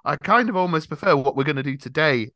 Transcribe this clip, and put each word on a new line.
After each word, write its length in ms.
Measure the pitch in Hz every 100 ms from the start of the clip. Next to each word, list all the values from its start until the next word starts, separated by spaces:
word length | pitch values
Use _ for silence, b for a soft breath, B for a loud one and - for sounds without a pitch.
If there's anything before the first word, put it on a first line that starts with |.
I 120 | - 147
kind 340 | - 226 240
of 60 | 185
almost 320 | 180 160 156
prefer 280 | 151 202 147
what 200 | 135 135
we're 80 |
gonna 180 | 139 143
do 160 | 139 135
today, 540 | 127 135 156 127 110